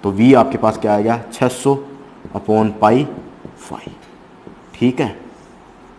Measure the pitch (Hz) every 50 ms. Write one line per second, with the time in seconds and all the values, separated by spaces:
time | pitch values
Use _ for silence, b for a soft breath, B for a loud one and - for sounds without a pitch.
0 | - 101 95 98 113 131 135 120 - - - - 113 110 110 - - 107 104 104
1 | 104 117 120 120 117 - - - 131 123 123 - - 139 139 139 143 - - -
2 | - - - - - - - 101 - - 107 110 107 104 - - - - 120 131
3 | 147 - - - - - - - - - - - - - - - - - - -
4 | - - - - - - - - - - - - - - - - 117 123 127 -
5 | 147 110 95 - - - - - - - - - - - - - - - -